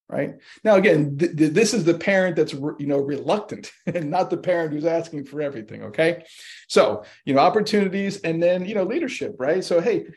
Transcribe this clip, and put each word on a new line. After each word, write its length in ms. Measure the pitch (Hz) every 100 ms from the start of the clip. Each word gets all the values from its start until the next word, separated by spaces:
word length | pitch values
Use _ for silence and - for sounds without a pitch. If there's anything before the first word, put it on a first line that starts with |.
| -
Right? 280 | - 143 - _ -
Now, 120 | 214 196
again, 420 | 190 156 147 139
th-, 180 | 170 151
th-, 160 | 151
this 200 | 151 226
is 120 | 233 160
the 80 |
parent 420 | 165 - 196 185 170
that's 200 | 175 139
re-, 180 | 143 156
you 80 | 143
know, 100 | 139
reluctant 720 | 139 143 135 208 208 110 - -
<laughs> 60 | -
and 240 | 170 147
not 200 | 180 180
the 80 | 170
parent 360 | 175 170 160
who's 120 | 147 165
asking 400 | 165 165 147 135
for 140 | 143
everything, 440 | 147 117 110 107
okay? 400 | 104 107 160 170 - - - - -
So, 360 | 202 165 104 - - -
you 100 | 135
know, 60 |
opportunities 800 | 165 214 202 208 196 190 196 -
and 200 | 165 165
then, 240 | 170 180 185
you 80 |
know, 100 | 214
leadership, 520 | 185 277 294 - 135 -
right? 260 | 127 185
So, 160 | 180 175
hey, 280 | 196 185 -